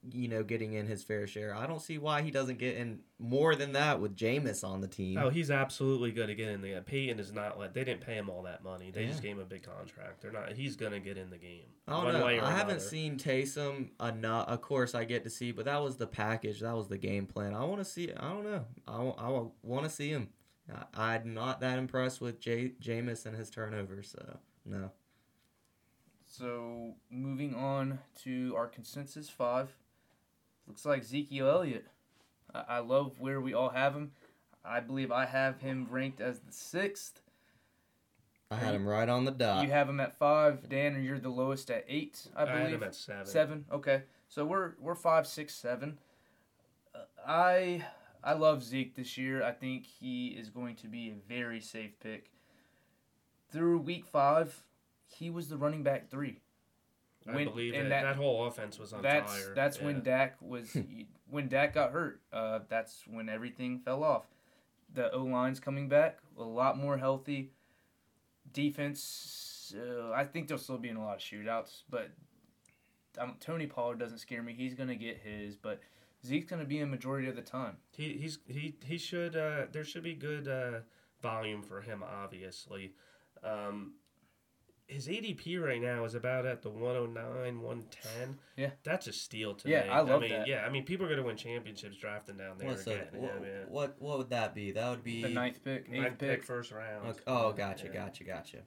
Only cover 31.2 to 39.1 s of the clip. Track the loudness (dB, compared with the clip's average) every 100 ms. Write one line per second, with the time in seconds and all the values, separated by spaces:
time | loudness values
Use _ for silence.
31.2 | -2 2 6 6 4 -2 -6 _ _ _
32.2 | _ _ _ -10 -2 -2 4 4 4 -2
33.2 | -2 0 2 4 4 6 4 2 -8 -12
34.2 | -20 _ _ _ -2 -2 0 -2 2 2
35.2 | 2 4 2 2 -4 -2 -2 -2 -2 -2
36.2 | -4 -4 -10 -14 -6 0 0 -2 -12 -16
37.2 | _ _ _ _ _ _ _ _ _ _
38.2 | _ _ _ -2 2 2 4 4 6